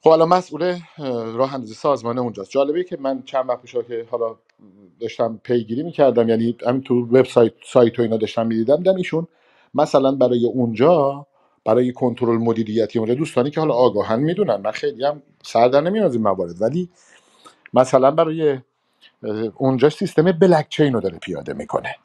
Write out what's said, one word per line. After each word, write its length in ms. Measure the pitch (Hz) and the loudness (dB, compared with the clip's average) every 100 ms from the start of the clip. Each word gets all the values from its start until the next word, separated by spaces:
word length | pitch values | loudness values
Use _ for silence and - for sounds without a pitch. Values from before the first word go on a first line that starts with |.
خب 80 | 160 | 6
الان 180 | 160 165 | 6 4
مسئول، 340 | 180 180 151 | 2 0 -6
اه، 160 | 180 175 170 - 139 120 113 | -4 -4 -10 -12 -8 -6 -6
راه 220 | 117 135 | -2 -2
اندازی 200 | 139 110 | -4 -12
سازمان 440 | 110 151 131 113 120 | -6 -2 -2 -4 -4
اونجاست. 320 | 123 101 98 | -6 -8 -4
جالبه 340 | 139 139 156 | -2 0 -2
که 120 | 180 165 | -6 -6
من 220 | 135 135 | -6 -6
چند 260 | 123 135 127 | -6 -6 -4
وقت 140 | 120 | -6
پیشا 200 | 120 123 | -6 -8
که 240 | 113 117 117 | -6 -10 -8
حالا 260 | 120 113 110 _ _ 101 95 95 _ | -6 -6 -8 _ _ -20 _ -20 _
داشتم 400 | 113 - 117 113 | -12 -4 -4 -4
پیگیری 400 | - 123 107 117 | -2 -2 -2 -8
می‌کردم، 460 | 165 160 139 120 113 | -8 2 2 4 2
یعنی 280 | 113 117 117 120 | 2 0 -2 -4
همین 160 | 131 | -4
تو 120 | 131 | 0
وبسایت، 580 | 123 117 127 127 - 113 _ - | -2 4 2 4 4 2 _ 0
سایت 260 | 127 117 113 | 4 4 2
و 40 | |
اینا 140 | 117 113 | -2 0
داشتم 300 | 107 - 113 | -2 -4 -2
می‌دیدم، 300 | 113 113 151 | -2 0 2
دیدم 180 | 180 190 | 2 0
ایشون 320 | 180 160 170 _ _ _ _ | -2 -4 -6 _ _ _ _
مثلاً 380 | 131 156 147 135 | -2 2 2 2
برای 340 | 135 123 123 117 | 2 2 2 0
اونجا، 800 | 123 120 107 143 175 139 139 143 _ _ _ | 0 -2 2 4 4 2 -4 -14 _ _ _
برای 280 | - 113 127 | 0 2 0
کنترل 440 | 123 127 117 117 117 | -2 -4 -2 -2 0
مدیریتی 600 | 117 117 107 110 107 117 | 0 -2 -2 -2 -2 -2
اونجا، 160 | 110 | -2
دوستانی 360 | 127 156 - 131 | -4 -2 -2 -2
که 100 | 151 | -2
حالا 140 | 156 | -2
آگاهن 460 | 120 123 202 98 113 | 0 -2 -2 -2 -2
می‌دونن، 360 | 151 147 190 104 | -2 -2 -2 -2
من 140 | 104 | -4
خیلی 340 | - 110 110 | -6 -8 -4
هم 180 | 139 151 _ _ | -6 -6 _ _
سر 260 | - 113 123 | -4 2 4
در 120 | 139 | 4
نمیارم 260 | 165 214 190 | 2 0 0
از 80 | |
این 80 | 120 | 0
موارد، 400 | 107 95 87 85 | 0 0 -4 -4
ولی 280 | 110 156 180 _ _ _ _ _ - _ - | -2 -2 -6 _ _ _ _ _ -20 _ -2
مثلاً 360 | 127 127 135 135 | 2 4 4 4
برای، 400 | 156 160 160 151 | 4 0 0 -2
اه، 100 | 131 _ _ _ _ _ _ 113 107 113 - | -2 _ _ _ _ _ _ -8 -6 -6 -2
اونجا 340 | 135 131 147 | -2 4 2
سیستم 420 | - 190 - 165 | 2 -4 2 2
بلک 360 | 165 151 160 - | 4 4 4 0
چین 240 | - 147 | 0 0
رو 80 | 120 | 2
داره 180 | 95 82 | -4 -6
پیاده 340 | - 78 71 | -10 -10 -10
می‌کنه. 440 | 69 - - - - | -12 -6 -6 -6 -14